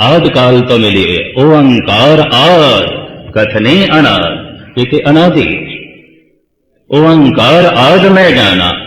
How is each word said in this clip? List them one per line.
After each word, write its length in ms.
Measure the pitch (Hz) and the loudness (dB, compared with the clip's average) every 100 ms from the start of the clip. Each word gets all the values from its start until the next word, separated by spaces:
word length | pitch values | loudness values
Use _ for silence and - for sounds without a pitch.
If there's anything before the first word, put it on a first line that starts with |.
ਆਦਿ 280 | 117 165 165 | 0 0 0
ਕਾਲ 320 | 131 123 123 | 0 2 2
ਤੋਂ 180 | 123 120 | 2 0
ਮਿਲੀ 260 | 107 98 | 0 0
ਹੋਈ 120 | 87 90 | -2 -4
ਹੈ। 260 | - 131 | -6 0
"ਓੰਕਾਰ 760 | 151 151 135 117 - 104 139 156 | 2 4 2 0 0 0 2 2
ਆਦਿ, 680 | 147 123 156 175 139 104 87 - - - - | 0 0 2 2 2 0 -2 -8 -14 -18 -8
ਕਥਨੇ 540 | 110 107 107 110 185 190 156 | -4 -2 -2 0 0 0 0
ਅਨਾਦਿ।" 840 | 127 95 85 78 - - - 127 | 0 -2 -6 -8 -14 -20 -12 -6
ਇਹ 60 | 123 | -4
ਤੇ 240 | 147 147 | -2 0
ਅਨਾਦਿ। 480 | 156 175 165 82 - - - - - _ _ _ _ _ _ _ _ - | 0 2 0 -2 -6 -10 -16 -20 -20 _ _ _ _ _ _ _ _ -4
"ਓੰਕਾਰ 720 | 143 160 160 135 120 117 165 | 0 2 4 2 2 0 2
ਆਦਿ 440 | 170 117 131 185 190 | 0 0 2 2 2
ਮੈਂ 220 | 190 180 | 2 2
ਜਾਣਾ" 420 | 123 101 92 87 80 | 2 0 -2 -4 -8